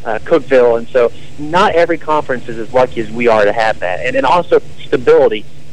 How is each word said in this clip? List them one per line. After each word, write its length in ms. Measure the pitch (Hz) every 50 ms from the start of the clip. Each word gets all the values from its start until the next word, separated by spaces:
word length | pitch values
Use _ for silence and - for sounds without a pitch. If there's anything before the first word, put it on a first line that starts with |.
| - 117
uh, 120 | 107 110
Cookeville. 580 | - - 165 151 123 135 139 127 123 120 117 117
And 100 | 117 -
so 220 | - 127 120 113 - - - - - 139
not 360 | 147 151 170 185 208 196 -
every 240 | 165 170 165 170 156
conference 500 | - 151 156 151 147 - 127 120 120 123
is 100 | 113 113
as 140 | 110 101
lucky 280 | 123 127 131 131 - 117
as 100 | 110 104
we 160 | 110 120 120
are 180 | 117 110 107 104
to 80 | 101
have 280 | 104 117 110 110 107 -
that. 200 | 92 90 90 - -
And 80 | 127 185
then 100 | 269 135
also 360 | 131 - 262 - - 170 - - - - -
stability. 640 | - - 147 131 120 151 160 156 131 113 107 104 98 - - - - -